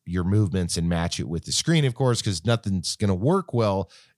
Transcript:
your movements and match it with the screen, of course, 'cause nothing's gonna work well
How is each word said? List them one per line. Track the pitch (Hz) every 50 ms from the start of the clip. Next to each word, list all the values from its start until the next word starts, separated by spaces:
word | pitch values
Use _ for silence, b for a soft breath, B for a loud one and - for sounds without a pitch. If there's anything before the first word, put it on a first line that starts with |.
| -
your | - 87 92 87
movements | 90 104 107 107 90 - 95 87 85 -
and | 87 82 85
match | 87 85 85 85 - -
it | - -
with | 82 82 -
the | -
screen, | - - - 156 170 160 143
of | 131 120
course, | - 135 127 117 101
'cause | - 110 95 80 82
nothing's | 117 117 113 - 101 95 90 80 - -
gonna | - 107 101 95
work | 90 104 143 185 196 175 - -
well | 120 113 104 98 98 95 - B B B B B